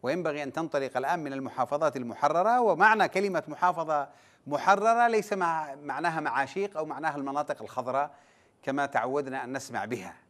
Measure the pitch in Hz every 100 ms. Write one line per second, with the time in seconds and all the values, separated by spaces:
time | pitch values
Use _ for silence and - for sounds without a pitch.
0 | 120 170 160 147 139 143 160 147 135 127
1 | 135 170 147 135 131 - 123 147 156 131
2 | 120 110 147 165 196 247 233 160 208 220
3 | 180 185 202 170 147 151 180 170 160 151
4 | 139 - - _ - 143 - 196 220 233
5 | 240 220 196 196 170 160 151 139 147 131
6 | 170 160 151 120 135 190 202 156 156 135
7 | 156 143 139 139 147 147 107 - 123 131
8 | 147 - _ _ _ _ - 139 143 135
9 | 120 139 135 131 127 131 - 117 104 120
10 | 90 - _